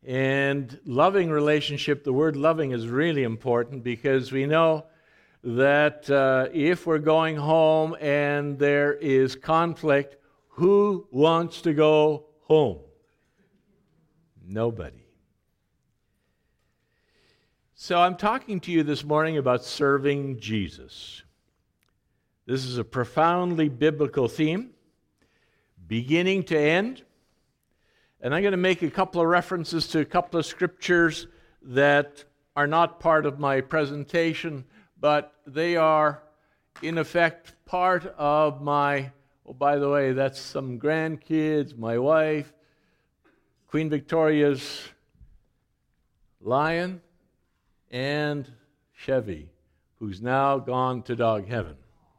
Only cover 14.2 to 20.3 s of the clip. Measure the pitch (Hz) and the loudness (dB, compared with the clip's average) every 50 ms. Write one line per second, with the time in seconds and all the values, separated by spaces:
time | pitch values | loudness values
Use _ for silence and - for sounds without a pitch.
14.2 | _ _ _ _ 95 87 95 107 113 120 113 110 87 67 60 58 _ _ _ _ | _ _ _ _ -18 -10 -6 -4 -4 -4 -4 -6 -12 -14 -14 -20 _ _ _ _
15.2 | _ _ _ _ _ _ _ _ _ _ _ _ _ _ _ _ _ _ _ _ | _ _ _ _ _ _ _ _ _ _ _ _ _ _ _ _ _ _ _ _
16.2 | _ _ _ _ _ _ _ _ _ _ _ _ _ _ _ _ _ _ _ _ | _ _ _ _ _ _ _ _ _ _ _ _ _ _ _ _ _ _ _ _
17.2 | _ _ _ _ _ _ _ _ _ _ _ _ - - 180 175 175 180 185 175 | _ _ _ _ _ _ _ _ _ _ _ _ -6 -2 2 4 4 4 2 0
18.2 | - 208 226 262 262 - 214 185 - - 175 165 156 147 147 131 143 147 151 151 | -2 -2 -2 -2 -4 -6 -8 -8 -6 0 0 0 2 2 -2 -4 -2 -2 0 0
19.2 | 156 160 160 151 135 127 123 123 - - - - 151 139 139 143 135 143 143 143 | 0 0 -2 -2 2 2 0 0 0 -6 -4 0 2 2 2 2 2 0 0 0
20.2 | 143 143 | -4 -6